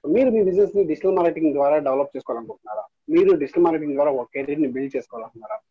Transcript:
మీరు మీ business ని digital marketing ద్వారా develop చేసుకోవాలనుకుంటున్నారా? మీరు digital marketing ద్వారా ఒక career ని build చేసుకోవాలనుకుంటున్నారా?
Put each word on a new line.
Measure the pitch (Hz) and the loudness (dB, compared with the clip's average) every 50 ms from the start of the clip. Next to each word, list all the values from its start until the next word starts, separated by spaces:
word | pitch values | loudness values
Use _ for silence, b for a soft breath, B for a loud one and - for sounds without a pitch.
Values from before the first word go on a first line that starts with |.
| - 147 | -2 0
మీరు | 160 233 269 262 | 2 2 4 4
మీ | 220 220 | 4 2
business | 202 185 180 196 208 - 202 | 2 2 4 2 0 2 2
ని | 202 190 | 0 0
digital | 156 156 - - 190 190 | 0 -2 -2 0 0 0
marketing | 185 175 170 165 156 160 151 139 | 2 0 0 0 0 0 0 2
ద్వారా | 143 139 143 151 156 | 2 2 2 2 2
develop | 143 135 131 139 143 139 _ | 0 0 0 0 -2 -4 _
చేసుకోవాలనుకుంటున్నారా? | 131 - - 123 117 113 110 107 _ _ 110 107 107 - - _ _ _ - | -12 -8 -8 -8 -8 -8 -14 -18 _ _ -12 -10 -10 -12 -12 _ _ _ 0
మీరు | 160 170 190 190 185 | 2 4 4 4 4
digital | 151 143 131 - 175 175 | 2 0 -2 2 2 2
marketing | 170 160 156 156 147 139 | 4 2 0 -2 -4 0
ద్వారా | 135 147 151 | 0 0 0
ఒక | 139 127 117 _ _ | 0 -2 -6 _ _
career | 139 139 143 147 151 | -8 -6 -4 -2 -2
ని | 151 131 | -2 -2
build | 120 131 139 135 135 | -2 -4 -6 -4 -6
చేసుకోవాలనుకుంటున్నారా? | 131 - _ 123 117 113 113 _ 113 110 107 107 110 _ _ | -8 -8 _ -14 -14 -14 -14 _ -20 -12 -12 -12 -12 _ _